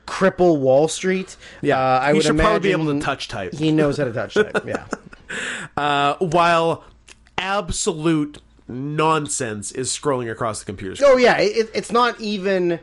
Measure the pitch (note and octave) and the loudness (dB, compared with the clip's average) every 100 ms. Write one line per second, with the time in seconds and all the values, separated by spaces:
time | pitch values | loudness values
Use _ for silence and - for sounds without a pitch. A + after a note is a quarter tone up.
0 | - - F#3 - F3+ D3+ C3 C3+ D#3 - | -10 0 0 4 4 4 4 4 4 0
1 | F#3 F#3 F#3+ - - - C#3+ C3 C3 B2+ | -2 -2 -4 -14 -20 -6 0 2 2 2
2 | C#3 D3+ D3+ D3+ G#3+ G#3 F#3+ F3+ D#3 C#3+ | 2 2 2 2 2 2 2 0 0 -2
3 | D3 C3 - A2+ F#2 C#3 D#3 D#3 D3 C#3+ | -2 -6 -6 -8 -8 -2 0 2 2 0
4 | C3 A2+ G#2 G3+ G#3 - A#2 G#2 - - | -4 -4 -2 -2 0 -4 -6 -8 -8 -12
5 | - - - - - - - - D3 C#3+ | -12 -20 -14 -10 -8 -10 -10 -4 0 2
6 | C#3+ D3 F#3 F3 E3+ E3+ E3 D#3 - - | 2 0 0 2 4 4 2 -2 -8 -20
7 | - - _ - F#3 G3+ F3 - G#3+ D#3+ | -20 -20 _ -8 -4 -4 -4 -4 -4 -2
8 | D#3+ D#3+ D3 - _ _ - A#2+ C#3+ D3+ | 0 0 -2 -8 _ _ -12 -10 -6 0
9 | D#3+ D#3 D3 - A#2+ G#2+ G2+ - B2 - | 0 0 -2 -6 -6 -8 -8 -8 -6 -4
10 | D3 B2+ A2+ A2 A#2 G#2 - F2+ G2 F#2 | -2 -2 -4 -4 -6 -6 -10 -10 -10 2
11 | C#4 B3+ A#3+ D3+ F#3+ A3 A3 G#3+ F#3+ A3+ | 4 6 6 4 0 0 -2 -4 -2 0
12 | A#3+ A3 G#3+ G#3 F#3+ F#3+ F3 E3 | 0 -2 -6 -4 0 0 0 -2